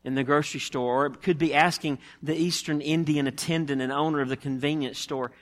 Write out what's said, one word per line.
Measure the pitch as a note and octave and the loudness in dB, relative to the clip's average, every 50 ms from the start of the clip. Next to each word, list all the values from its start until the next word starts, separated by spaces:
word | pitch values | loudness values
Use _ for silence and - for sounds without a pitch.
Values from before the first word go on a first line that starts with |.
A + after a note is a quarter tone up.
| - | -6
in | C3 C3 | -2 -2
the | C3+ C3 | -2 2
grocery | B2 C#3+ D3 D3 - - C#3 | 4 4 2 2 0 -6 -6
store, | - - - C3+ B2 B2 B2 C3 | -6 -4 -4 -2 0 2 2 2
or | C#3+ | 0
it | C#3+ C3 - | 0 -2 -4
could | - F#3+ F3 | 0 0 2
be | C#3 E3 D#3 | 2 2 2
asking | C3+ D3 D#3+ F3 E3 - - D#3 C#3 B2+ - - - _ | 4 4 4 4 2 -2 -4 -4 -4 -4 -8 -20 -20 _
the | - D3 D#3+ | -4 -4 0
Eastern | D#3+ E3 F3+ E3 - - - D3+ D3 | 2 2 0 0 -2 -2 -2 -2 -2
Indian | C#3 D3+ D#3+ E3 E3 D3+ D3+ D3 C#3+ | 0 0 0 2 2 2 2 2 2
attendant | C3+ B2+ - - - E3 E3 D#3+ C#3+ C#3 C3+ | 0 -2 -4 -2 0 0 0 0 0 -2 -2
and | C3 B2+ | -2 -2
owner | C3+ C#3+ D3+ D#3+ D#3 C#3+ | 0 0 0 2 2 0
of | C3+ B2+ | 0 0
the | C3 | -2
convenience | B2+ - C#3+ C3+ B2+ C3+ C#3+ D#3 D#3 C#3+ A2 G2 - | -4 -2 -4 -2 0 0 0 0 0 -2 -4 -4 -8
store, | - - D3 C3 B2+ A#2+ - - | -6 -6 -4 -4 -4 -6 -8 -14